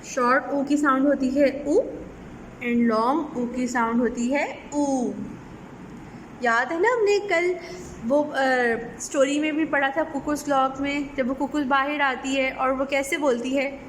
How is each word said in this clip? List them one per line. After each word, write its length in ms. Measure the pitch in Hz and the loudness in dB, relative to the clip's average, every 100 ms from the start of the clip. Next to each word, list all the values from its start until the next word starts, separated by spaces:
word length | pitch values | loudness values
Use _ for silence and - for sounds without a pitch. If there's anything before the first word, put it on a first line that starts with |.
शॉर्ट 400 | - - 247 262 269 | -6 0 4 4 2
ऊ 120 | 285 | -2
की 120 | 277 294 | 2 2
साउंड 300 | 294 262 277 | 4 4 4
होती 220 | 269 262 | 4 2
है 360 | 254 277 254 - | 4 4 2 2
ऊ 140 | 339 - - - - - - - - | 2 2 -6 -14 -16 -16 -16 -18 -10
and 160 | 247 240 | -2 2
लॉन्ग 600 | 233 220 233 302 294 247 | 4 4 2 2 -2 -4
ऊ 100 | 233 | -4
की 200 | 247 247 | -2 -2
साउंड 340 | 240 226 233 | 0 2 2
होती 280 | 240 240 240 | 2 0 0
है 420 | 285 320 - - | 0 0 -4 -8
ऊ। 380 | 294 285 269 226 202 - - - - - - - - - - - - | -2 0 0 -2 -4 -10 -12 -16 -18 -18 -16 -16 -16 -16 -16 -18 -4
याद 300 | 240 226 254 | 0 2 0
है 80 | 330 | 2
ना, 60 | 415 | 2
हमने 260 | 494 403 403 | 4 4 2
कल 360 | 403 339 359 359 - - - - | 2 0 2 -2 -6 -14 -14 -8
वो, 180 | 226 285 | 0 2
अ, 540 | 294 269 262 254 240 226 233 - | 2 0 2 2 2 0 -4 -10
स्टोरी 400 | - 302 269 285 | -4 2 4 4
में 160 | 311 302 | 0 0
भी 80 | |
पढ़ा 240 | 320 302 277 | 0 2 2
था, 140 | 277 | 0
कुकुस 420 | 320 285 269 294 | -2 -4 -4 -4
क्लॉक 300 | 294 277 262 269 | 0 2 2 0
में, 360 | 285 285 277 - | -2 -2 -4 -2
जब 120 | 247 | -2
वो 60 | |
कुकुस 300 | 269 277 302 | 0 -2 -2
बाहर 360 | 277 277 277 294 | 2 2 2 0
आती 340 | 277 254 277 | 0 0 -2
है 180 | 269 262 | 0 0
और 200 | - 262 | 0 0
वो 120 | 269 | 0
कैसे 320 | 269 277 277 339 | 0 0 0 0
बोलती 340 | 285 240 240 | 2 0 0
है? 300 | 269 269 269 | 0 -2 -6